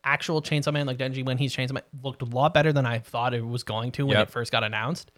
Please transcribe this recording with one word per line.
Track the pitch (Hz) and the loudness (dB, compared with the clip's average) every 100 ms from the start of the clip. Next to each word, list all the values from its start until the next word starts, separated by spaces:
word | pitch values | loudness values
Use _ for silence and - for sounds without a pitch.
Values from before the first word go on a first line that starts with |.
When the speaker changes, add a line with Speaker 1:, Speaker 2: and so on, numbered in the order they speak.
Speaker 1:
actual | 139 143 - 156 | -2 0 0 -2
Chainsaw | - 151 147 | 0 0 0
Man, | 147 143 | 0 -2
like, | 127 | -2
Denji, | 131 135 | -4 -4
when | 131 127 | -2 0
he's | 139 | 0
Chainsaw | - 127 | -2 -4
Man, | 135 - 139 | -4 -8 -10
looked | 135 120 | -10 -8
a | 120 | -4
lot | 123 151 | 2 4
better | 156 156 | 6 4
than | 143 123 | 4 2
I | 113 | 0
thought | - 120 123 | -4 -2 0
it | 120 | 0
was | 117 120 | -2 -4
going | - 107 123 | -4 -4 -4
to | 135 139 | -2 2
when | 107 | 4
Speaker 2:
Yep. | 107 | 2
Speaker 1:
it | |
first | 120 117 | -2 -2
got | 117 | 0
announced. | 110 110 120 180 - | 0 -2 -4 -4 -8